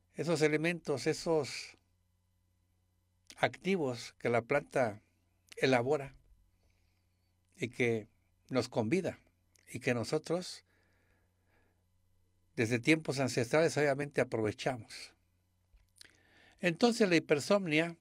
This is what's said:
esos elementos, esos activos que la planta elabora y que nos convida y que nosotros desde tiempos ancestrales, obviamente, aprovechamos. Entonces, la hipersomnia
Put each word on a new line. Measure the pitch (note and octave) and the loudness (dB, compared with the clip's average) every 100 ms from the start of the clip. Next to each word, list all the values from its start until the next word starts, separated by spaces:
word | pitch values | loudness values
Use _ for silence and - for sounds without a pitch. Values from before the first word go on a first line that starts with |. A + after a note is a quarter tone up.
| _ | _
esos | - D3 D#3 | -6 -2 2
elementos, | D3+ D3+ E3 E3+ - C3 D#3+ | 2 2 0 -2 -4 -4 -2
esos | D3+ F3 D#3+ C3 - - - _ _ _ _ _ _ _ _ _ _ _ _ _ _ - - | -2 0 0 -2 -8 -14 -20 _ _ _ _ _ _ _ _ _ _ _ _ _ _ -20 -4
activos | C3 C3 F3+ F#3+ C3+ A#2 - - | -4 -2 -2 -2 -2 -6 -12 -6
que | B2 | -2
la | A#2 | 0
planta | A#2 C#3+ - C#3+ A#2 G#2 _ _ _ _ - - | 0 -2 0 0 -2 -4 _ _ _ _ -20 -2
elabora | C3+ B2 B2 D3 C3+ - _ - _ _ _ _ _ _ _ _ _ _ _ - | 2 2 2 -2 -6 -16 _ -20 _ _ _ _ _ _ _ _ _ _ _ -8
y | A#2+ | -6
que | - A#2+ A2+ G#2 _ _ _ - | 0 0 0 -6 _ _ _ -4
nos | C3 A2+ | -2 -2
convida | B2+ A2 F3+ E3 - _ _ _ _ - | -2 0 0 -2 -8 _ _ _ _ -16
y | - | -6
que | C3+ | -2
nosotros | A#2+ G#2+ D#3 - E3+ F3+ - _ _ _ _ _ _ _ _ _ _ _ _ _ _ _ _ _ _ _ - | -2 -2 -4 -2 -6 -6 -14 _ _ _ _ _ _ _ _ _ _ _ _ _ _ _ _ _ _ _ -2
desde | A2+ A#2+ | 0 0
tiempos | C3 D#3+ D#3 C#3 | 2 2 0 -2
ancestrales, | B2+ - A#2 D3+ E3 C#3+ | -2 -2 0 2 2 2
obviamente, | D3 C3+ D3 - | 0 0 -2 -2
aprovechamos. | B2+ A2+ G#2+ - - B2 - - - _ _ _ _ _ _ - _ - - _ _ - - _ | -2 -2 -2 -2 -4 -4 -10 -18 -20 _ _ _ _ _ _ -20 _ -20 -20 _ _ -20 -20 _
Entonces, | F3+ E3 A#3+ A3+ G3+ | -2 2 2 4 4
la | |
hipersomnia | D#3+ - D3 - G3+ F3 D3+ E3+ E3 | 4 4 2 2 2 2 2 0 -4